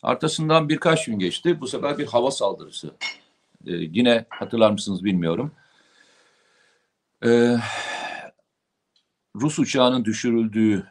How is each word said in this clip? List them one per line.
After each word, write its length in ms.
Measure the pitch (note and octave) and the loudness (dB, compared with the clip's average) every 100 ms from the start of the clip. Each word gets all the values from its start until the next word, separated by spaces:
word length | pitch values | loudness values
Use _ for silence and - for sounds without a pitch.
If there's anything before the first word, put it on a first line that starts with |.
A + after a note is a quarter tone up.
Arkasından 640 | - B2+ D#3+ - D#3 D#3+ D3+ | -2 -2 -2 -2 2 2 2
birkaç 360 | D#3 E3+ D#3+ | 0 2 0
gün 140 | - G#2+ | -2 -2
geçti. 420 | F2+ - E3+ E3+ | -2 -2 -2 -2
Bu 60 | - | -4
sefer 320 | B2+ C#3+ D3 | -6 -4 -4
bir 80 | C#3+ | -2
hava 240 | A#2+ C3 | 0 0
saldırısı. 640 | C3+ G2+ - - - D2+ _ - - _ _ _ _ - | 0 -4 -4 -14 -14 -16 _ -12 -12 _ _ _ _ -8
E, 60 | |
yine 540 | E2+ E2+ F#2 B2 A#2 A2 | -6 -2 2 4 2 -2
hatırlar 420 | - G2 A2+ G#2+ | -12 -6 4 4
mısınız 340 | G#2 - F#2 | 4 -4 -4
bilmiyorum. 480 | G2+ F#2 E2 E2 D3 _ _ _ _ _ _ _ _ _ _ _ _ _ _ _ _ _ | 0 0 0 -2 -4 _ _ _ _ _ _ _ _ _ _ _ _ _ _ _ _ _
E, 320 | A#2 A#2+ A#2+ A#2+ A2+ - - - - - - _ _ _ _ _ _ _ _ _ _ G2+ | 4 6 6 2 -2 -8 -8 -8 -10 -12 -16 _ _ _ _ _ _ _ _ _ _ -4
Rus 220 | D3 D3+ | -2 0
uçağının 460 | C3 C#3 B2+ B2+ | 0 4 4 2
düşürüldüğü 840 | A2 G#2+ B2 A#2 A2+ A2 A2 G2+ - | -2 -2 0 2 0 2 2 2 -4